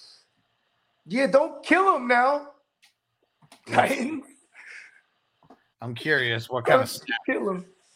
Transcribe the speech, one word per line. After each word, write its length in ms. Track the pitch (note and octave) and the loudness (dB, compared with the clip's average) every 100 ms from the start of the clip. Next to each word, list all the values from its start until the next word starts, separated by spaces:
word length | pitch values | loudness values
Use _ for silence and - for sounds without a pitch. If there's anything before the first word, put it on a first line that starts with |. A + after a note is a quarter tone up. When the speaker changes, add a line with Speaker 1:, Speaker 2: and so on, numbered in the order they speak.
| - - _ _ _ _ _ _ _ _ D#3 | -20 -20 _ _ _ _ _ _ _ _ -6
Speaker 1:
Yeah, 220 | A#3 B3 | -2 2
don't 360 | C4+ D#4+ - | 2 2 -4
kill 320 | - E4+ F#4+ D4+ | 0 4 4 2
him 120 | B3 | 2
now, 460 | A#3+ C4 D4 D4 - _ _ _ _ _ _ _ _ _ - - | 2 2 0 -6 -20 _ _ _ _ _ _ _ _ _ -20 -4
Titan. 560 | - - C4 B3 D#4 - _ _ - - - - _ _ _ _ _ _ _ _ - | 0 2 0 -6 -8 -14 _ _ -20 -20 -20 -20 _ _ _ _ _ _ _ _ -16
Speaker 2:
I'm 140 | A#2 A#2+ | -14 -8
curious 540 | D#3 C#3+ A#2+ A2+ A2+ | -2 0 0 -4 -6
what 160 | B2 A#2+ | -4 2
kind 160 | C3 | 2
of 60 | B2+ | 2
Speaker 1:
Don't 160 | - - | -6 -8
Speaker 2:
snap, 140 | - - | -6 -4
Speaker 1:
kill 220 | A#3 G#3 | -4 -4
him. 160 | F#3 - _ _ | -6 -10 _ _